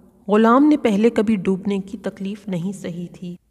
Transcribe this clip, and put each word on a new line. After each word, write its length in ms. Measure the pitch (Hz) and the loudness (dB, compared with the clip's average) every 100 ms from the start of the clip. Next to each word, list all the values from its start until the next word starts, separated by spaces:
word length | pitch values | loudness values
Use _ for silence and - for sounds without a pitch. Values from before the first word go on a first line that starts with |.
| _ _ - | _ _ 0
"ग़ुलाम 320 | 208 226 240 | 4 6 6
ने 140 | 302 294 | 6 4
पहले 340 | 240 196 226 | 2 2 2
कभी 260 | 233 214 214 | 2 0 0
डूबने 440 | 170 190 196 202 | 0 -2 -2 -6
की 160 | 190 - | -6 -10
तकलीफ़ 540 | 196 196 190 208 - | -10 -10 -10 -10 -8
नहीं 220 | 180 180 | -6 -6
सही 340 | 196 190 170 175 | -8 -10 -10 -12
थी, 320 | - 175 175 _ | -14 -14 -16 _